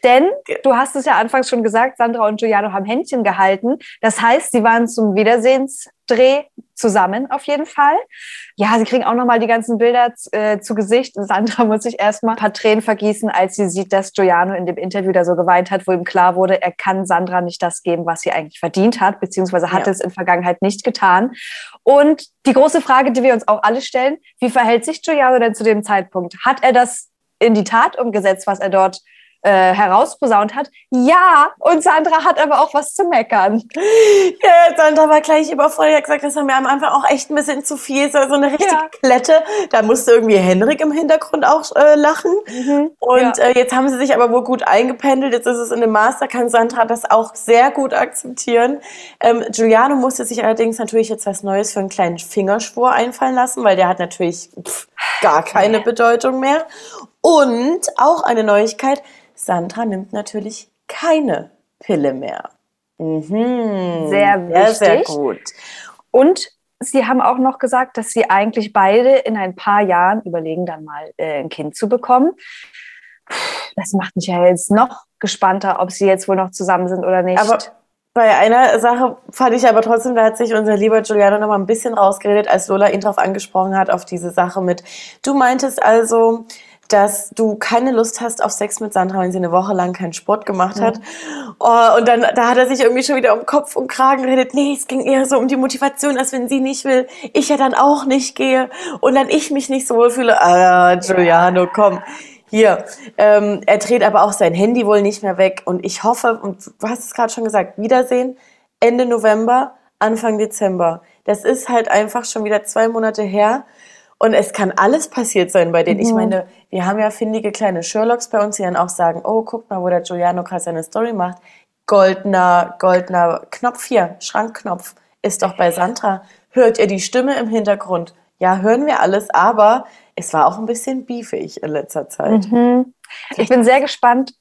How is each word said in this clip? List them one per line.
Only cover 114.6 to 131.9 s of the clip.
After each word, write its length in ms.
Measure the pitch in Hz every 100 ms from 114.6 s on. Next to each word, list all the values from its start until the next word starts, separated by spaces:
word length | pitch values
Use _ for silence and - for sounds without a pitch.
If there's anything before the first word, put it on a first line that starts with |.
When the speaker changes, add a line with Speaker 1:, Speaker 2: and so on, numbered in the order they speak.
| 190
Speaker 2:
alles 340 | - 196 302 -
passiert 420 | - 226 202 175
sein 220 | 190 170
bei 100 | 170
denen. 180 | 165 196
Ich 80 | 226
Speaker 1:
Mhm. 60 |
Speaker 2:
meine, 320 | 220 220 190 180 _ _
wir 160 | 190 180
haben 120 | 208
ja 100 | 214
findige 420 | 214 226 220 220
kleine 300 | 208 214 175
Sherlocks 460 | 165 220 220 240 -
bei 120 | 220
uns, 140 | 208 208
die 60 |
dann 140 | 185 180
auch 120 | 180
sagen, 320 | - 170 165
oh, 180 | - 220
guck 260 | 226 233 226
mal, 140 | 196
wo 60 | 180
der 100 | 180
Giuliano 420 | 175 180 175 180
gerade 200 | 175 180
seine 200 | 175 165
Story 280 | 165 - 233
macht. 240 | 220 180 180 _ _ _ _ -
Goldener, 920 | 202 190 185 202 190 180 175 170 -
goldener 640 | 185 180 180 180 170 165 -
Knopf 340 | - 247 240
hier, 320 | - 240 175 175
Schrankknopf, 720 | - - 226 226 214 180 - _ _ _
ist 200 | 202 196
doch 140 | 190 185
bei 140 | 180
Sandra. 520 | 170 180 247 220 190 - _ _
Hört 280 | - 233 226
ihr 80 | 208
die 140 | 190
Stimme 380 | - 254 262 269
im 100 | 233
Hintergrund? 640 | 220 208 202 185 180 170 _ _ _
Ja, 200 | 185 190
hören 280 | 202 240 294
wir 140 | -
alles, 300 | - 196 202
aber 560 | - 190 220 208 247 262 _ _
es 180 | - 170
war 120 | 156 143
auch 120 | 185
ein 80 | 220
bisschen 400 | 233 - 262 254
beefig 560 | 240 220 - 165 -
in 80 | -
letzter 380 | 151 147